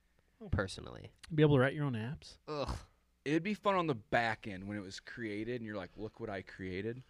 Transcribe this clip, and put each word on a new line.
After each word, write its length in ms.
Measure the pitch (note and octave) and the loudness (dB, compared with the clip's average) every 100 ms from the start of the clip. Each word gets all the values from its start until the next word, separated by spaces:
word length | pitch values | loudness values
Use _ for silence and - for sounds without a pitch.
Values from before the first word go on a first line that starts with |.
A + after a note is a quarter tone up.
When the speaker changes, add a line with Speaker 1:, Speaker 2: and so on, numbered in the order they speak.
| _ _ _ - | _ _ _ -18
Speaker 1:
Oh. 80 | G#3 | -2
Speaker 2:
personally. 640 | G2+ G2 - - A#1 - _ - | 0 0 -4 -10 -12 -16 _ -2
Speaker 1:
Be 80 | D3+ | 6
able 140 | D3+ C#3 | 8 8
to 40 | |
write 120 | C3+ | 6
your 100 | D#3 | 4
own 100 | C#3+ | 0
apps? 420 | A2+ A#2 D#3 - - - | 0 -4 -6 -12 -16 -8
Speaker 2:
Ugh. 280 | D3 B2+ - - _ _ _ | -4 -4 -4 -8 _ _ _
Speaker 3:
It'd 180 | C3+ D#3+ | -2 0
be 120 | F#3+ | 0
fun 200 | G3+ G#3 F#3+ | 0 2 4
on 100 | D#3+ | 2
the 80 | |
back 520 | A#2 - B2 A#2 G#2+ A2 | 0 2 2 2 0 -6
end 180 | F#2 G2 | -8 -6
when 100 | G#2 | -6
it 40 | |
was 160 | F#2+ - | -8 -12
created, 560 | - B2 A2 G#2 A2 B2 | -12 -8 -4 -4 -4 -4
and 80 | |
you're 120 | A2 G#2 | -4 -6
like, 200 | F2+ - | -8 -8
"Look 220 | G#2+ - | -10 -8
what 80 | A2 | -6
I 140 | G2 | -6
created." 600 | - - F#2 F#2 A2 B2 | -8 -8 -6 -4 -4 -6